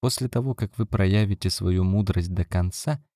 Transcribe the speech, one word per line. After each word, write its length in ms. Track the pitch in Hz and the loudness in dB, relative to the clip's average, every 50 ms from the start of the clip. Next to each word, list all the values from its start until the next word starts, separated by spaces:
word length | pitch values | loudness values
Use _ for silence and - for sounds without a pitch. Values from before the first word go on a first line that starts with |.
После 280 | - 127 - - 127 123 | 0 -2 -2 0 -4 -2
того, 260 | - 120 120 135 120 | -2 -2 -2 -2 -4
как 240 | - 117 101 _ - | -4 -4 -6 _ -4
вы 80 | 113 | -4
проявите 640 | 107 - - 98 95 98 104 107 98 101 - - 95 | -2 2 2 4 4 4 4 4 2 0 -2 -2 -4
свою 340 | - - 95 90 90 92 92 | -4 -2 0 0 2 2 2
мудрость 480 | 92 95 101 104 95 - - 85 90 92 | 2 2 2 2 2 2 0 0 -2 -2
до 120 | 90 87 | -2 -4
конца 600 | - - 90 90 92 - - - - 151 143 - _ _ | 0 0 0 0 0 -2 -4 -4 -4 -4 -4 -6 _ _